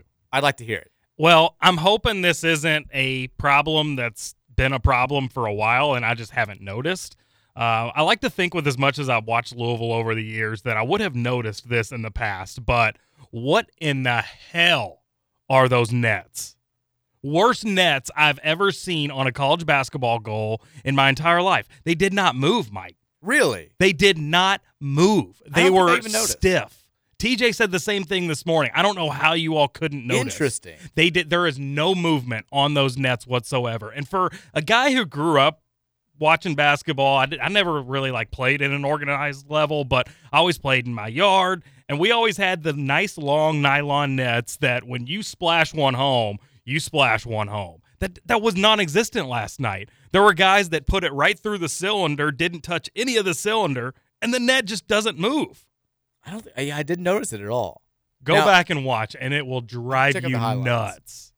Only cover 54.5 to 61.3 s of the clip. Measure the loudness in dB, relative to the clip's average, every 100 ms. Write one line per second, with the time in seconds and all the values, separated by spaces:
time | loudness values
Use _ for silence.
54.5 | 2 0 -6 -2 0 0 -2 -2 -2 -4
55.5 | -8 _ _ _ _ _ _ -16 -16 -12
56.5 | -8 -4 -4 -4 -2 0 -2 -2 -8 -4
57.5 | -4 -4 -8 _ _ _ _ 0 4 6
58.5 | 6 4 -2 -2 -2 -4 -6 -4 -4 -4
59.5 | -6 -6 -8 -2 2 2 2 -2 -2 -2
60.5 | -2 0 -2 -2 -10 -18 -20 -20